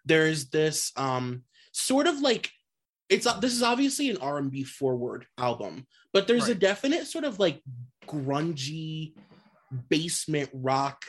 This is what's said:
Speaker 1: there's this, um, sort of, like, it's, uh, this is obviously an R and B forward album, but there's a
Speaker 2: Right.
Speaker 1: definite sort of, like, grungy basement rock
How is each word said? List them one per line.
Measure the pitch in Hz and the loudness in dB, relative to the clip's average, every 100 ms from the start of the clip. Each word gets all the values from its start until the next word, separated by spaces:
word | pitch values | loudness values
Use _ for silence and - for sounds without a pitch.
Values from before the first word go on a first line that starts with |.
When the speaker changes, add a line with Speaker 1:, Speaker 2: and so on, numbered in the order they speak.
Speaker 1:
there's | 139 160 156 156 131 | 2 4 4 2 -2
this, | 156 156 151 - - | 0 2 0 -4 -2
um, | 135 127 123 123 - _ _ | 0 0 -2 -6 -12 _ _
sort | - - 262 339 | -6 2 4 4
of, | 285 | 2
like, | 277 226 - - _ _ _ _ - | 2 0 -2 -12 _ _ _ _ 0
it's, | 202 240 | 2 2
uh, | 226 | 0
this | 247 | 0
is | 240 | 2
obviously | 240 240 277 269 277 | 2 4 2 0 -2
an | 208 | -2
R | 139 143 | -2 -2
and | 139 | -2
B | 135 | -4
forward | 131 - 135 123 120 - - - | -8 -2 0 0 -2 -8 -12 -4
album, | 123 110 101 80 - _ _ | -2 -2 -6 -10 -16 _ _
but | 196 196 | 2 4
there's | 240 220 | 4 4
a | |
Speaker 2:
Right. | 202 | 2
Speaker 1:
definite | 190 202 277 330 311 | 2 2 0 -2 -2
sort | 330 | -6
of, | 294 196 | -6 0
like, | 185 143 135 123 - _ - | 0 0 -10 -14 -16 _ -8
grungy | 151 135 139 165 151 131 156 160 156 156 - - - _ _ - 127 - | -6 -2 -2 -2 -4 -6 -8 -8 -8 -10 -14 -20 -20 _ _ -12 -10 0
basement | 156 170 - - 151 135 | 0 0 -4 -2 -2 -2
rock | 135 127 135 139 - | -4 0 2 0 -4